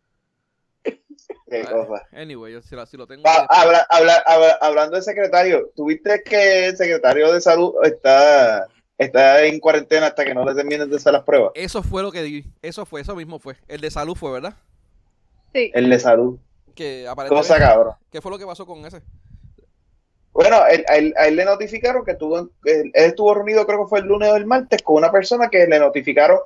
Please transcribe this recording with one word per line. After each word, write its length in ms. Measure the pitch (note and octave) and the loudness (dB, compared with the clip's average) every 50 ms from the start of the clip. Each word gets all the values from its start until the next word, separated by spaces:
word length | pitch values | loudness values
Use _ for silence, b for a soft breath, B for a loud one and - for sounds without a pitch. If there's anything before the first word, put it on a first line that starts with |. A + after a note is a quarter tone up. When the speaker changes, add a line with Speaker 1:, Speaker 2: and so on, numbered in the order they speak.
| _ _ _ _ _ _ _ _ _ _ _ _ _ _ _ _ _ | _ _ _ _ _ _ _ _ _ _ _ _ _ _ _ _ _
Speaker 1:
Qué 800 | - - _ _ _ D4 _ _ _ - _ _ _ A#2+ A#2 A2 - | -16 -16 _ _ _ -20 _ _ _ -20 _ _ _ -12 -12 -10 -8
Speaker 2:
Ah, 40 | |
Speaker 1:
cosa. 360 | A2 A2+ A2+ G#2+ A2 G2+ - _ | -8 -8 -8 -8 -12 -16 -16 _
Speaker 2:
anyway, 420 | _ C3 D#3 D#3 C#3+ A#2+ A2+ A2 A2+ | _ -20 -20 -20 -20 -20 -20 -20 -20
yo 80 | A#2 | -20
si 140 | A#2 _ - | _ _ -20
la, 100 | B2 A#2 | -20 -20
si 100 | _ _ | _ _
lo 120 | C3+ B2 _ | -20 -20 _
tengo 160 | C3 C#3 D3+ | -20 -4 -2
Speaker 1:
Pa-, 80 | D#3+ | 0
Speaker 2:
ahí 80 | D#3+ D#3+ | 0 0
después. 180 | D#3 - E3 F3+ | 2 2 4 4
Speaker 1:
habla-, 280 | E3+ E3 E3+ E3+ E3+ - | 4 4 4 2 2 2
habla-, 340 | E3+ E3 E3 E3 E3 E3 - | 2 2 4 4 4 2 4
habla-, 320 | - E3 E3 D#3+ D#3+ D#3+ - | 4 4 4 6 4 4 2
hablando 340 | D3 D#3 D3 D3+ D3+ D#3 E3 F#3 | 0 -2 0 0 -2 -2 -4 -8
de 40 | |
secretario, 680 | F#3 G#3 G3+ G3+ G3+ F#3+ F#3 F3 F3+ F#3 E3+ C#3+ - - _ | -8 -8 -6 -4 -4 0 0 0 2 2 0 -2 -4 -6 _
¿tuviste 460 | - D3 D3 D#3+ D#3 - G3+ G3+ G3+ G#3 | -10 -6 -6 -6 -6 -4 -4 -4 -4 -4
que 440 | - A3 G#3 G3+ G3 F#3+ F#3 F#3 F#3 | -4 -2 0 2 2 2 0 0 -2
el 100 | F#3 F#3 | -4 -4
secretario 560 | F#3 E3+ E3+ D#3+ D#3 B2+ C3 C#3+ D3+ D#3 E3+ | -4 -4 -4 0 0 0 2 2 2 2 2
de 80 | F3 | 2
salud 320 | E3 F3+ E3 E3 F3 F3 - - - | 2 2 2 2 2 -2 -2 0 0
está, 840 | D#3+ - - _ C3+ C3+ C3+ C#3+ D3+ D3 C#3 B2+ A#2 A2 G2+ F#2+ F#2+ _ _ _ _ _ _ | 0 -2 0 _ 2 4 6 6 6 6 4 4 2 0 -2 -6 -10 _ _ _ _ _ _
está 440 | C3+ C3 B2+ B2 C3+ C3+ C3+ D3 D3+ | -6 -2 0 2 4 4 6 4 4
en 160 | D#3 D#3 D#3 | 2 -2 -2
cuarentena 480 | - D#3+ D#3 D3+ D3 - D#3+ D#3 D#3 D3+ | -2 0 0 0 -2 -2 -2 0 0 -2
hasta 160 | C#3+ - D3 | -4 -4 -6
que 100 | C3+ C3 | -6 -4
no 100 | B2+ B2+ | -6 -6
le 80 | C3+ C3+ | -4 -4
terminen 360 | C#3 C#3+ C#3+ D3 D3 D3 C#3 | -6 -6 -6 -6 -8 -6 -6
de 60 | C#3+ C#3+ | -8 -2
hacer 140 | - D3 | 0 0
las 120 | C#3 C#3 - | 0 0 0
pruebas? 280 | - C#3+ C3+ A2+ F#2+ - | 0 0 2 2 0 -4
Speaker 2:
Eso 260 | - F3+ F#3 - A3 | -8 -14 -10 -10 -10
fue 220 | F#3 - - F#3 F#3+ | -10 -8 -8 -6 -8
lo 80 | G3+ | -8
que 100 | E3 F3+ | -8 -10
di, 240 | D#3+ D3+ D3 D3 C#3 - _ _ | -12 -10 -12 -14 -16 -18 _ _
eso 240 | - D#3+ E3 - G3+ | -18 -18 -16 -16 -18
fue, 160 | - - D3 | -16 -16 -16
eso 140 | C#3+ D#3 G#3 | -14 -14 -14
mismo 240 | F3 D#3+ D#3 E3 D3+ | -14 -16 -18 -18 -20
fue. 180 | _ C3+ C3 _ _ _ | _ -20 -20 _ _ _
El 140 | C#3 D3+ | -18 -12
de 80 | D3 D#3 | -12 -12
salud 260 | - D#3 D3 D#3 F3 | -10 -10 -10 -10 -10
fue, 160 | - E3+ D3 | -12 -10 -10
¿verdad? 240 | C3 B2+ C#3 F#3 G#3 _ _ _ _ _ _ _ _ _ _ _ _ _ _ _ _ _ _ _ _ | -10 -10 -12 -14 -18 _ _ _ _ _ _ _ _ _ _ _ _ _ _ _ _ _ _ _ _
Speaker 3:
Sí. 180 | C3+ B2 - - | -6 -6 -2 -2
Speaker 1:
El 160 | B2 B2 B2+ | 0 2 2
de 100 | B2+ A#2+ | 2 2
salud. 400 | B2 B2+ A#2 A#2 A#2+ B2 B2+ B2+ _ _ _ _ _ _ _ | 2 2 2 2 2 -2 -6 -10 _ _ _ _ _ _ _
Speaker 2:
Que 320 | _ E3 C#3+ C3+ B2+ B2+ B2 | _ -14 -14 -14 -14 -16 -16
aparentemente, 400 | B2+ - C3+ C#3 D3 D3 D3 - | -14 -12 -6 -2 -2 -2 2 2
Speaker 1:
Cosa 120 | E3 D3+ | 2 4
cabrón. 360 | D3 C3 A2+ A2 A2+ A2+ A2 _ _ _ | 4 4 4 4 2 0 -4 _ _ _
Speaker 2:
¿qué 100 | _ D#3+ | _ -18
fue 100 | - F#3 | -16 -16
lo 60 | F#3+ G3+ | -16 -16
que 80 | G3 | -16
pasó 200 | F#3+ E3+ F3 G3 F3 | -18 -18 -20 -20 -20
con 180 | F3+ D#3 D3+ | -20 -20 -20
ese? 160 | E3 E3 E3 D3 - - - _ _ - - _ - _ _ _ _ _ _ _ _ _ _ _ _ _ _ _ _ | -20 -20 -20 _ -20 -20 -20 _ _ -20 -20 _ -20 _ _ _ _ _ _ _ _ _ _ _ _ _ _ _ _
Speaker 1:
Bueno, 340 | _ - E3 G3+ A3+ A3 E3+ - | _ 2 4 4 6 4 6 4
él, 180 | E3+ E3 D#3+ - | 4 2 2 0
a 80 | D3+ D3+ | 0 2
él, 160 | D3+ D#3 - - | 2 0 0 0
a 100 | D#3 D#3 | 0 2
él 80 | D#3 | 2
le 80 | E3 F#3 | 0 0
notificaron 600 | G3 G3+ G3+ G#3+ G3+ A3 A3 A#3 A#3+ B3+ B3+ A#3 | 0 -2 -2 -4 -10 -10 -6 -4 -4 -4 -4 -6
que 80 | F#3+ E3+ | -6 -8
tuvo, 240 | D3+ D#3 D#3 D#3+ E3+ | -8 -6 -6 -6 -6
él, 140 | F3 F3 _ _ _ | -8 -10 _ _ _
él 280 | C#3+ D#3 D#3 D3+ B2+ - | -2 0 0 -2 -2 2
estuvo 400 | - D#3+ E3+ E3+ - G#3+ G#3 G#3 | 2 2 2 2 0 0 0 0
reunido, 320 | G#3 G3+ G#3 A3 G#3+ G#3 | 0 -2 -2 0 0 0
creo 180 | G#3 G3+ G#3 G#3 | 0 -2 -4 -4
que 60 | G#3 | -2
fue 100 | G#3+ G3+ | -4 -4
el 60 | F#3+ | -2
lunes 240 | F#3+ G3+ G#3 G#3+ G#3+ | -2 -2 0 2 0
o 40 | G#3+ | 0
el 100 | G#3+ G#3 | 0 0
martes, 360 | G#3+ B3+ C4 B3+ B3+ A#3+ - - | -2 -2 -2 -2 -2 -4 -4 0
con 120 | - D#3 D3+ | 0 0 2
una 140 | D#3+ E3 | 2 2
persona 380 | F#3+ G3 F#3+ G3 A#3+ A#3+ A#3 A#3 | 2 2 0 0 -2 -2 -2 0
que 160 | - F#3 F3 E3+ | 2 2 2 4
le 120 | D#3 D3+ | 4 2
notificaron 600 | D3 C#3 C#3+ D3 B2+ D3+ C3+ C#3+ D3 D#3 F3+ F#3+ F#3 | 2 2 0 -2 -6 -2 0 2 4 4 4 2 2